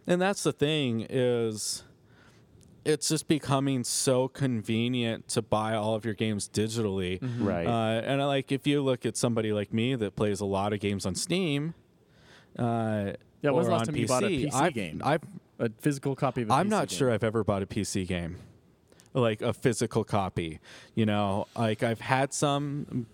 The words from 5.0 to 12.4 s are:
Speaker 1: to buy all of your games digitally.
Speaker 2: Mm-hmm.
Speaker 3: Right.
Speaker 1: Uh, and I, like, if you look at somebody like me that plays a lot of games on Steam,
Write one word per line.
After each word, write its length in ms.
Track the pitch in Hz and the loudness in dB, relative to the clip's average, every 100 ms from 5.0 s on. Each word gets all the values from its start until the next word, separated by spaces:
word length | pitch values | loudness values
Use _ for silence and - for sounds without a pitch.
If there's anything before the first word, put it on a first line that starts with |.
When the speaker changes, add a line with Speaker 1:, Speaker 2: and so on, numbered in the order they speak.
| 117 113 - | -2 -4 -2
Speaker 1:
to 120 | - | -4
buy 340 | 110 107 110 110 | 0 0 0 0
all 180 | 107 110 | 0 0
of 80 | |
your 120 | 113 101 | -2 -2
games 340 | 110 104 - | 0 -2 -2
digitally. 680 | - 110 117 107 95 90 92 | 0 0 0 0 0 -2 -4
Speaker 2:
Mm-hmm. 260 | 131 120 104 | -6 -2 0
Speaker 3:
Right. 200 | 90 85 | 0 0
Speaker 1:
Uh, 340 | 117 110 113 | 2 2 0
and 180 | 117 139 | 0 0
I, 40 | 143 | 0
like, 260 | 139 131 | 0 0
if 140 | 139 - | -2 2
you 160 | 143 | 2
look 240 | 135 127 120 | 2 0 -2
at 100 | - | 0
somebody 380 | 127 113 107 | 0 2 0
like 180 | 104 101 | 0 0
me 220 | 113 117 131 | 0 0 0
that 200 | 101 - | -2 0
plays 240 | 107 98 | 0 0
a 60 | 101 | 0
lot 280 | 98 104 | 0 0
of 60 | 104 | 0
games 260 | 101 101 95 | -2 -2 -2
on 80 | 90 | -4
Steam, 600 | - 170 180 143 156 - _ _ _ _ - - | -2 0 0 -2 -4 -8 _ _ _ _ -20 -20